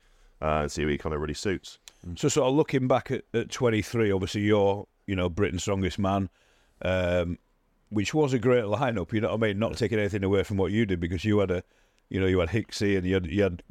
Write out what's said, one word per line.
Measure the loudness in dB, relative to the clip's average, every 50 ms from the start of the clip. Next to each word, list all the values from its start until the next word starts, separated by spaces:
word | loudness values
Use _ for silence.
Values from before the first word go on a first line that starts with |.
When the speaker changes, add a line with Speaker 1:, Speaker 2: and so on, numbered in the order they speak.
| _ _ _ _ _ _ _ -4
Speaker 1:
uh, | -2 0 0 0 -2
and | -2
see | -4 -2 -2
who | 0
it | -2
kind | -2 -4 -6 -6
of | -4
really | -4 -6 -6
suits. | -4 -4 -4 -4 -4 -6 -12 -20 -20 _ -20 -20 _ -14 -14 -6
Speaker 2:
So | -2 -2
sort | 0 2 2 2 2
of | 2
looking | 2 2 2 0 0 2
back | 2 2 0 0 -4
at, | -6 -8 -6 _ -4
at | -4 -4 -4
twenty-three, | -2 0 0 2 2 0 0 -2 0 0 2 2
obviously | 2 0 0 -2 -2 0
you're, | 2 4 4 6 4 4 2 0 -6 -12 _ _ _
you | -4 -2
know, | -2 -2 -2
Britain's | 0 0 0 0 -2 -2 -4
strongest | -2 -2 0 -2 -2 -2
man, | -2 0 0 0 0 -2 -4 -10 _ _ _ _ _ _ _ _ -6 -2
um, | -2 0 0 0 2 0 0 0 -2 -4 -8 _ _ _ _ _ _ _ _ _ _
which | -4 -4 -2 0 0
was | 0 2 2 0
a | 2
great | 4 4 4 4 2
lineup, | 0 -2 0 0 -2 -2 -2 -4 -2 -2
you | -2
know | 0 0
what | 0 0 0
I |
mean? | 0 0 0
Not | -2 -2 -2
taking | -2 -2 0 0
anything | 0 0 0 -2 -2 0
away | 2 2 2 2
from | 0 0
what | 0 0 2
you | 2 0 0
did, | 0 0 -2
because | -2 -4 -4 -2 0
you | 2 2 2
had | 2 2
a, | 0 -2 -6 _ _ _ _ _ _ _ _ -6
you | -2 0
know, | 2
you | 2 4 2
had | 2 2
Hicksy | 0 -2 -4 -4 -4 -2 0 2 2
and | 2 2
you | 2 0
had, | 0 0
you | 0 0 2 2
had | 0 0 -4 -10 -10